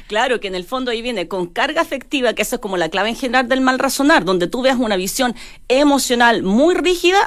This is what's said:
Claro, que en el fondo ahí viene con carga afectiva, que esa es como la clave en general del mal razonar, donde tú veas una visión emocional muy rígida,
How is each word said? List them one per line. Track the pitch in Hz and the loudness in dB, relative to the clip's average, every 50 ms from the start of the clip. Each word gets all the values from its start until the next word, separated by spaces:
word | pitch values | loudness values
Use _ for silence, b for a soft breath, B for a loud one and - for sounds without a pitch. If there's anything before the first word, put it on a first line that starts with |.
| B | B
Claro, | B 202 214 254 269 240 208 | B -2 0 0 0 0 -2
que | - | -4
en | 190 185 | -6 -8
el | 185 180 | -8 -8
fondo | - 262 262 262 247 | -6 -6 -6 -4 -4
ahí | 226 233 | -4 -4
viene | 226 247 240 185 175 | -4 -6 -4 -6 -6
con | - 208 185 175 | -4 -4 -6 -6
carga | 175 - 320 277 302 302 320 | -4 -4 -2 -2 -2 0 -2
afectiva, | 320 - 294 254 - - 294 269 247 220 - | -2 -2 -4 -10 -8 -4 -4 -2 0 0 0
que | - 214 | -2 -4
esa | - 254 | -4 -4
es | - | -6
como | - 202 190 | -6 -4 -2
la | 175 165 160 | -2 -2 -2
clave | - 185 202 226 | 0 -2 -2 -2
en | 226 | -4
general | - 269 240 233 262 254 226 | -4 -4 0 0 0 2 2
del | 262 262 | 0 0
mal | 262 254 254 254 | 2 2 0 2
razonar, | - 220 - - 277 294 330 285 175 | 0 -2 0 2 4 4 4 4 4
donde | 180 190 175 175 | 2 0 0 0
tú | 170 - 240 | -2 -2 0
veas | 247 262 262 240 | 0 0 2 2
una | 247 214 202 | 0 0 0
visión | 185 185 196 - - 254 240 - B B B B B B | -2 -2 -4 -2 -2 -2 -2 -2 B B B B B B
emocional | - 247 269 294 294 285 262 - - 247 240 240 233 226 180 - | 0 2 4 4 4 4 2 2 0 2 4 4 4 4 2 0
muy | 190 202 240 294 349 359 | 2 2 4 4 4 2
rígida, | 359 294 359 359 349 - 349 381 403 440 | 2 0 0 0 2 2 2 4 4 4